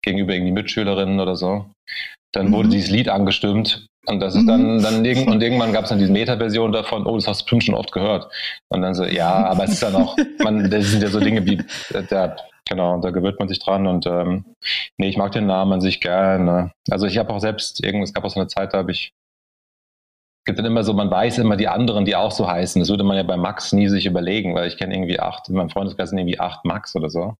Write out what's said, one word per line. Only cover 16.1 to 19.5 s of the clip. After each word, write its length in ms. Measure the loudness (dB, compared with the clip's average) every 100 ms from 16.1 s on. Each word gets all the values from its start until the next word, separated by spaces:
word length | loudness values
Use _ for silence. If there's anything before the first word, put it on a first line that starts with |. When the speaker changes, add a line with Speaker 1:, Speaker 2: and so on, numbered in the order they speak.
| 2 2 4 2 2 0 _ -4
Speaker 1:
Also 160 | 0 0
ich 120 | 0
hab 120 | -2
auch 100 | -2
selbst 440 | -4 -4 -8 -6
irgend-, 200 | -4 -2
es 100 | -4
gab 100 | -4
auch 60 | -6
so 100 | -4
eine 80 | -4
Zeit, 260 | -4 -2
da 40 | -2
hab 120 | -2
ich, 220 | -4 -8 _ _ _ _